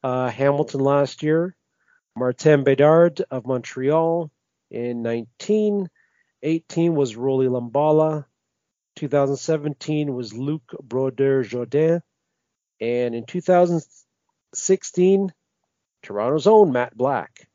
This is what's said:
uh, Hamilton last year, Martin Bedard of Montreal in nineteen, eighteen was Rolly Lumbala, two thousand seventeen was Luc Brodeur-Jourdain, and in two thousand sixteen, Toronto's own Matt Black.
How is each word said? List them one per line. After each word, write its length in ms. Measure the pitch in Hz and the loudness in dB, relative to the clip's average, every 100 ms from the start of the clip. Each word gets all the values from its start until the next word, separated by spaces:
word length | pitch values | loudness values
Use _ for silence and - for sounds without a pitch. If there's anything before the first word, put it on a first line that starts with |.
uh, 280 | 135 127 127 | -4 -4 -4
Hamilton 500 | 123 139 143 151 139 | 0 0 0 -4 -2
last 440 | 135 143 139 - | 0 0 0 -4
year, 340 | 151 160 175 - _ _ _ _ _ - | -2 0 -2 -8 _ _ _ _ _ -6
Martin 480 | 127 123 156 147 | -4 0 2 4
Bedard 580 | 139 135 147 160 170 151 - | 4 4 4 6 4 0 -8
of 160 | 131 117 | -8 -6
Montreal 840 | 127 117 - 131 156 165 170 156 _ _ _ _ | -6 -6 -6 -2 0 0 -4 -6 _ _ _ _
in 300 | 117 120 120 | -10 -8 -6
nineteen, 880 | 117 117 117 _ - 214 214 202 180 _ _ _ _ _ | -6 -6 -8 _ -2 0 0 -2 -6 _ _ _ _ _
eighteen 540 | 151 160 _ - 170 156 | -4 -4 _ -2 0 2
was 220 | 131 110 | -2 -2
Rolly 300 | 131 131 131 | -2 0 0
Lumbala, 800 | 123 120 127 151 156 156 151 - _ _ _ _ _ _ - | -2 -2 0 2 4 2 -2 -10 _ _ _ _ _ _ -12
two 140 | 147 | -2
thousand 280 | 143 139 139 | 0 0 -2
seventeen 800 | - 156 147 143 - 151 147 127 | -2 -4 -4 -8 -6 -4 -4 -6
was 180 | 117 | -8
Luc 300 | 113 139 160 _ - | -8 -6 -6 _ -18
Brodeur-Jourdain, 1200 | 131 123 135 117 135 135 110 123 120 143 160 170 _ _ _ _ _ _ _ _ | -8 -4 -4 0 0 2 -2 -6 -4 0 2 0 _ _ _ _ _ _ _ _
and 360 | 113 120 123 117 | -4 -2 -2 -6
in 100 | 117 | -8
two 160 | 180 | -6
thousand 400 | 180 180 175 170 - _ _ _ _ _ _ | 2 4 4 0 -4 _ _ _ _ _ _
sixteen, 800 | - - 190 - - 185 196 196 - _ _ _ _ _ _ | -10 -2 -2 -2 0 4 4 0 -8 _ _ _ _ _ _
Toronto's 460 | - 101 117 151 190 | -10 -4 -2 2 6
own 240 | 220 190 | 6 6
Matt 260 | 123 123 110 | 4 -2 -2
Black. 500 | 131 127 73 _ _ | -2 -2 -6 _ _